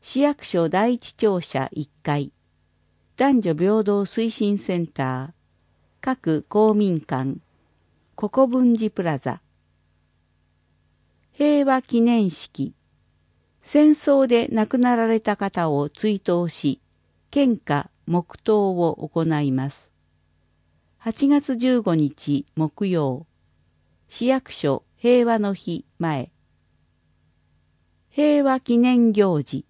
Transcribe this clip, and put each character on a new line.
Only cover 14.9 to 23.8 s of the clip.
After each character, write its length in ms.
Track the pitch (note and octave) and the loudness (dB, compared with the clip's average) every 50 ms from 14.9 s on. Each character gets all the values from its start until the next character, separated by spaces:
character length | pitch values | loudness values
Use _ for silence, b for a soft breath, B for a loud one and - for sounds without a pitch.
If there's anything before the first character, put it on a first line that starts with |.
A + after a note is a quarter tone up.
| B3 | 2
ら 120 | A#3 A3+ A3 | 2 2 0
れ 120 | A3+ A3+ | 0 0
た 180 | A3 - G#3 - | 0 -2 -4 -2
方 320 | G3+ G3 - - E3+ D#3+ | -4 -6 -4 -2 -2 0
を 200 | D3 C#3+ C#3+ D3+ | 0 -2 -2 -4
追 260 | _ - - A3 G#3 | _ -4 -2 -2 -2
悼 340 | G3 _ - F3 F3 F3 E3+ | -2 _ 0 0 0 0 -2
し、 320 | - - - D3 C3 - _ _ _ _ _ _ _ _ _ _ | -6 -4 -4 -4 -4 -4 _ _ _ _ _ _ _ _ _ _
献 260 | - C#4+ C#4+ B3+ A#3 E3+ | 0 2 2 2 2 -2
花、 320 | _ - D3+ C#3+ - - _ _ _ | _ -4 -4 -4 -4 -8 _ _ _
黙 320 | - E3+ F3 E3+ _ - - | -2 -2 -2 -2 _ -16 -10
祷 320 | _ - G#3+ G#3+ G3+ G3 | _ 0 2 2 2 0
を 380 | F#3 F3 F3 E3 - - - D3+ _ | 0 0 0 -2 -2 -4 -10 -8 _
行 100 | E3 D#3+ | -4 -2
い 280 | E3 D#3+ D3 D3 C#3 | -2 -2 0 0 -2
ま 180 | C3 C3 C3 C#3 | -2 -2 -4 -6
す。 240 | - - - _ _ _ _ _ _ _ _ _ _ _ _ _ _ _ _ _ _ _ _ _ _ _ | -8 -12 -20 _ _ _ _ _ _ _ _ _ _ _ _ _ _ _ _ _ _ _ _ _ _ _
八 300 | - A3+ A3+ - C#4+ C#4 | -10 -8 -4 -2 2 4
月 300 | D4 D4 C#4 - C4 A#3 | 4 2 2 0 -4 -2
十 240 | A#3+ B3+ B3+ A#3+ | 0 2 2 2
五 140 | G#3+ F#3+ E3+ | 2 0 0
日 500 | D#3+ D3+ C#3+ - - - - C#3+ C3+ - _ _ | 2 0 0 -2 -6 -6 -4 -4 -4 -4 _ _
木 320 | - D#3 D3+ _ - G#3 G3 | -4 -4 -4 _ -6 -4 -2
曜。 380 | F3+ E3 D3 C3+ B2+ C3+ D#3+ _ _ _ _ _ _ _ _ _ _ _ | -2 -2 -2 -2 -4 -6 -10 _ _ _ _ _ _ _ _ _ _ _